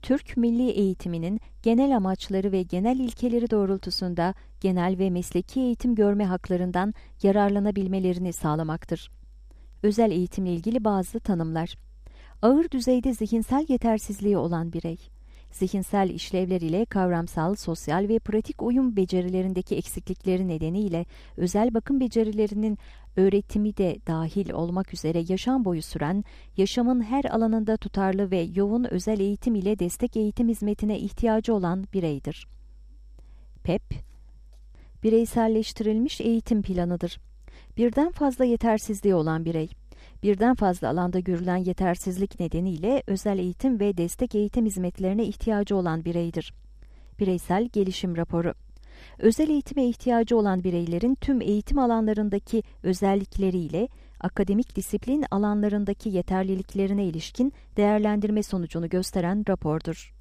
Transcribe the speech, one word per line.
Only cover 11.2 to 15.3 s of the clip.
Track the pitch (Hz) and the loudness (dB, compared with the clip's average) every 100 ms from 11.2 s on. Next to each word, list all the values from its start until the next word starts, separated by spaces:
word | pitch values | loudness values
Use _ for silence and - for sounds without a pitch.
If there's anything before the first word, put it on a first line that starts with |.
| - 175 160 160 165 - - - - - - - | -2 0 0 -2 -4 -8 -20 -20 -20 -20 -20 2
Ağır | 220 277 339 | 4 6 4
düzeyde | 262 240 254 262 | 0 2 2 2
zihinsel | 233 208 226 220 269 311 | -2 0 0 2 0 2
yetersizliği | 247 233 220 - 196 202 190 | 0 2 0 -2 -4 0 2
olan | 156 170 160 | 2 -2 -4
birey, | 165 165 165 - - - | -6 -6 -8 -14 -20 -20